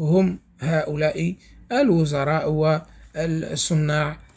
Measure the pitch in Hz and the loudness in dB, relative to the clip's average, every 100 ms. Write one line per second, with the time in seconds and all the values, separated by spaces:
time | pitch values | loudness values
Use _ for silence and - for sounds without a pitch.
0 | 156 180 190 180 _ - 143 165 147 147 | 2 4 2 -2 _ -8 -2 -2 -2 -2
1 | 151 151 170 185 - - - 247 277 165 | -2 0 -4 -6 -14 -20 -4 0 2 4
2 | 151 143 139 160 151 151 156 156 - - | 2 0 0 0 0 0 2 0 -4 -20
3 | - - 165 160 - 151 - 160 151 151 | -14 -6 -4 -4 -4 -4 0 0 0 -2
4 | 147 156 - | -4 -8 -18